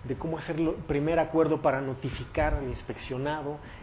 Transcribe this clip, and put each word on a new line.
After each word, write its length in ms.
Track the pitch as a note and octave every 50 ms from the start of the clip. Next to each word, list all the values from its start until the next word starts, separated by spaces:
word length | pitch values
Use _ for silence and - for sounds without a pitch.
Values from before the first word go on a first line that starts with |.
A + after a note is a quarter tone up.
| -
de 120 | B2 B2+
cómo 220 | - - E3 D#3+ D#3
hacer 220 | - - E3 D3+
el 100 | E3 D#3+ E3+ - - -
primer 320 | D3 C#3+ C#3+ D#3 E3+ E3
acuerdo 420 | D#3+ D#3 - D#3+ D#3+ D3+ D#3 D3
para 200 | - D#3 C3 C3+
notificar 720 | C#3 C3+ C3 - - C3+ - - - - - - D3+ D3+ D3+
al 140 | D3+ C#3 B2+
inspeccionado. 880 | A#2+ - - - A2 - - - C3 B2+ C3+ D3 D3+ D#3 D3 C#3+ D3+ D3 - - - -